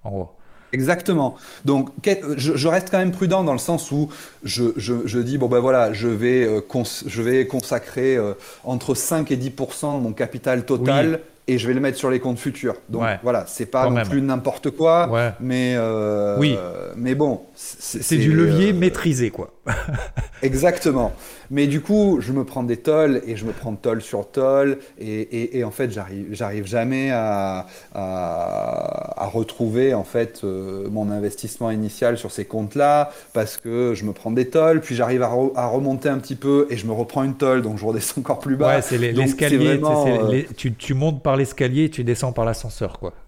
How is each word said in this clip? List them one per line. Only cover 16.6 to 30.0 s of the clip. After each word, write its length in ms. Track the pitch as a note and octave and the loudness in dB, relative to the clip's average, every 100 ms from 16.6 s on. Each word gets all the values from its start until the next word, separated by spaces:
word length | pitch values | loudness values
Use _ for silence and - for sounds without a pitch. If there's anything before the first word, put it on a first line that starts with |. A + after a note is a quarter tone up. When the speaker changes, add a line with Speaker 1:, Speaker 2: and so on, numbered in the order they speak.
| F2+ F2 F2+ F2 | -4 -8 -10 -6
Speaker 2:
mais 180 | B2 | -2
bon, 260 | C3+ D3+ A2 - | 2 2 0 -8
c'est, 480 | - - - - - | -16 -16 -12 -10 -6
Speaker 1:
C'est 160 | - D#3+ | 0 4
du 140 | C3+ | 6
levier 380 | D#3 E3 D#3 G3 | 6 6 4 4
Speaker 2:
euh, 40 | |
Speaker 1:
maîtrisé, 560 | F#3 F3+ F3+ E3+ C3 A#2 | 4 2 2 0 2 0
quoi. 200 | - F2+ - | -2 -12 -10
<laughs> 800 | - A2+ - C#3 - - - - | -4 -4 -2 -4 -4 -6 -8 -2
Speaker 2:
Exactement. 680 | C3+ C3 F3 - E3 C3 A2+ - - - - | -2 2 2 2 0 2 0 -4 -16 -20 -6
Mais 160 | C#3 C#3+ | 0 2
du 160 | D3 | 2
coup, 360 | - G#3+ G3+ D#3+ | 2 4 4 2
je 120 | G#2+ | 0
me 120 | C3+ | -2
prends 180 | C3 C3+ | -2 -4
des 160 | A#2+ A#2 | -2 -2
tolls 420 | - D#3 D3+ B2+ - | 2 4 4 2 -2
et 100 | A2 | -6
je 80 | |
me 80 | A2 | -6
prends 220 | - A2+ | -6 -8
toll 260 | G#2 B2 A2+ | -4 -2 -2
sur 260 | - G#2 - | -4 -6 -4
toll 500 | - C3 C#3 C#3 C3+ - - | 0 2 4 4 0 -6 -14
et, 220 | A2 G#2+ | -8 -6
et, 380 | A2 A#2 A#2 C3 | -4 -4 -4 -2
et 60 | |
en 60 | A2+ | -4
fait, 220 | - C3 | -2 -4
j'arrive, 360 | G#2 F#2+ G2 G2+ | -4 -8 -10 -10
j'arrive 340 | G#2 A2 G#2 G2 | -6 -6 -6 -2
jamais 440 | A#2 A#2+ C3 C3+ | -2 0 0 0
à, 540 | B2 A2 G2+ G2 F#2 - - - | 0 0 0 -2 -4 -8 -18 -14
à, 1300 | - F#2 F#2 F2 E2+ F2 G1+ A1 G1+ G1+ G1+ G1+ - | -8 -6 -4 -4 -2 -2 -2 -2 -2 -4 -6 -8 -6
à 40 | G2 | -4
retrouver, 680 | A2+ A2 - A#2 A2+ C3+ | -2 -4 -2 0 2 4
en 80 | A#2 | 2